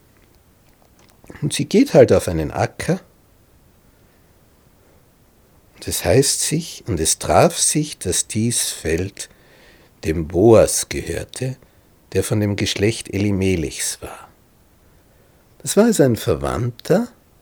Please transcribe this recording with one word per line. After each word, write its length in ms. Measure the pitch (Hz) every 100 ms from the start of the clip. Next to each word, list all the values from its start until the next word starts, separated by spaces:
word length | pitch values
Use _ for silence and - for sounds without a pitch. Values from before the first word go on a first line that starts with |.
| _ _ _ _ _ _ _ _ _ _ _ _ - -
und 100 | 147
sie 140 | - -
geht 280 | 196 269
halt 180 | 151 113
auf 160 | 95 -
einen 220 | 82 78
Acker, 500 | - 117 - - 185 - _ _ _ _ _ _ _ _ _ _ _ _ _ _ _ _ _ _ _ _ _ _ _ _ _ _
und 140 | - -
es 160 | -
heißt 380 | 87 117 147 -
sich, 420 | - 151 170 - -
und 140 | 82
es 180 | 80 -
traf 380 | - 87 160 -
sich, 420 | - 151 151 -
dass 300 | 92 - -
dies 400 | 107 117 - -
Feld 600 | - 76 82 98 - - _ _ - - - _ _
dem 240 | - 82 78
Boas 600 | 87 113 107 78 - -
gehörte, 680 | 69 - 82 - - 127 131 _ _ _ _ _
der 100 | 95
von 180 | - 107
dem 160 | 104 101
Geschlecht 520 | 101 - 104 - -
Elimelechs 920 | 98 104 98 95 90 69 - - -
war. 260 | - - - _ _ _ _ _ _ _ _ _ _ _ _ _
Das 140 | 151 190
war 80 |
also 180 | 233 185
ein 140 | 139 110
Verwandter 920 | - 76 69 69 120 - - 185 240 - _ _